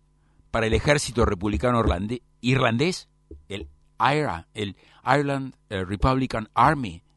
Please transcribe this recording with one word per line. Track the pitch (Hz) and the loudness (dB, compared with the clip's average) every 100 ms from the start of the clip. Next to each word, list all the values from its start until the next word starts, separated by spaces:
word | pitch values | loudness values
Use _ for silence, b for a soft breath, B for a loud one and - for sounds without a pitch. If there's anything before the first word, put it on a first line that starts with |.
| _ _ _ _ _ | _ _ _ _ _
para | 113 110 | -2 0
el | |
ejército | 113 151 147 - 117 | 2 2 2 0 0
republicano | 107 95 104 104 123 117 | 2 0 -2 0 2 2
irlande-, | 110 90 104 123 _ _ | 2 0 -2 -6 _ _
irlandés, | 123 131 123 117 170 - - _ - - - | 0 2 2 2 0 -2 -10 _ -20 -20 -14
el | 98 - - _ - | -14 -14 -20 _ -2
ira, | 120 151 131 85 - | 0 0 -2 -6 -10
el | 113 101 - b b | -8 -8 -8 b b
Ireland, | 123 143 143 135 131 - - | 0 2 2 -4 -6 -14 -8
eh, | 95 | -6
Republican | 90 101 131 131 131 117 110 | -4 0 0 2 0 -4 -2
Army, | 113 139 151 107 80 _ | 4 4 4 -4 -10 _